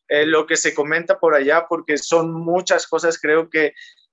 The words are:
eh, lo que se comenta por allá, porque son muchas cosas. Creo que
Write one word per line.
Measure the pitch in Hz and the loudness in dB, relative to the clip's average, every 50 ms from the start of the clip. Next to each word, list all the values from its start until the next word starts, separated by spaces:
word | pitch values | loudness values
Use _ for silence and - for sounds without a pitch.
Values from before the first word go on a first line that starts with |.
| _ | _
eh, | - 147 147 151 | -2 0 0 2
lo | 160 160 156 156 | 2 2 0 0
que | - 165 | 0 -2
se | 151 - 156 151 | -2 -2 -2 -2
comenta | 151 143 151 156 170 170 170 196 - | -2 -2 -2 -2 -2 0 0 0 2
por | - 160 151 | 2 2 2
allá, | 143 135 139 156 170 165 - | 2 2 4 2 2 2 -2
porque | 170 165 - - 151 143 | -4 -6 -4 -2 -4 -4
son | - - 165 170 165 165 165 | -2 0 0 0 0 0 -6
muchas | 165 165 165 175 185 180 - 190 165 - | -6 -4 -2 -2 -2 0 0 0 0 0
cosas. | - 160 160 165 165 160 - | -2 -4 -2 0 -2 -2 -2
Creo | - 151 156 160 165 160 | 0 0 0 0 0 0
que | - 156 151 143 - - - - - _ _ _ | -2 0 0 -2 -2 -6 -20 -20 -20 _ _ _